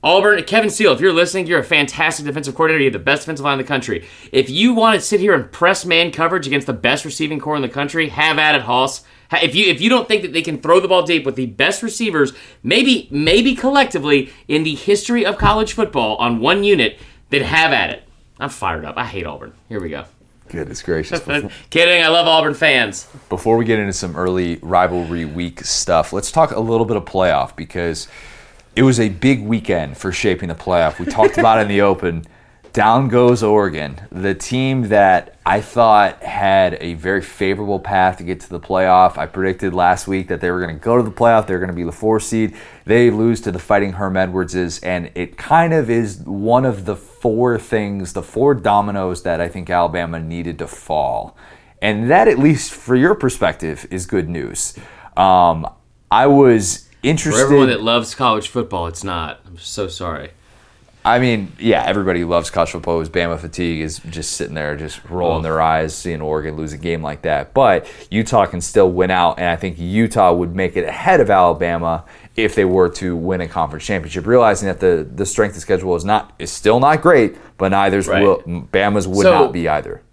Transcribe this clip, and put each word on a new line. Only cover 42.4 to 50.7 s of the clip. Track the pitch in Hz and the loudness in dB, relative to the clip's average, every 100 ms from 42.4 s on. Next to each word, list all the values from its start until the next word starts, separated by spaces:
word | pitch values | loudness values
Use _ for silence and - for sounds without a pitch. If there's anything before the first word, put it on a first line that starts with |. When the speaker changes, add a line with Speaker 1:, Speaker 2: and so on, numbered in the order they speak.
| 110 - - - | -4 -6 -20 -18
Speaker 2:
They | - 117 120 | 0 4 4
lose | 107 117 107 | 4 0 0
to | 104 | -4
the | 87 | -8
Fighting | - 104 101 | 0 0 0
Herm | 90 95 92 | -4 -4 -2
Edwardses, | 92 92 87 90 87 82 | -2 -2 -4 -4 -4 -6
and | 90 90 85 | -6 -6 -6
it | 87 85 - | -10 -10 -12
kind | - 160 165 | 0 2 4
of | 165 117 | 0 0
is | 117 110 95 | -2 -2 -10
one | - 98 107 123 | -10 -6 0 2
of | 131 98 | 0 -4
the | 92 98 | -8 -8
four | - - 120 110 123 113 | -12 -4 -2 0 0 0
things, | - 110 104 101 90 | -2 -4 -2 -6 -8
the | - | -10
four | - 113 139 127 | -8 0 0 2
dominoes | 110 101 101 101 92 87 | 2 2 0 -4 -4 -4
that | 90 82 | -4 -4
I | 85 | -4
think | 95 85 | -6 -2
Alabama | 87 87 87 85 82 | 0 0 -2 -6 -8
needed | 80 85 85 76 | -8 -8 -8 -10
to | |
fall. | 76 | -12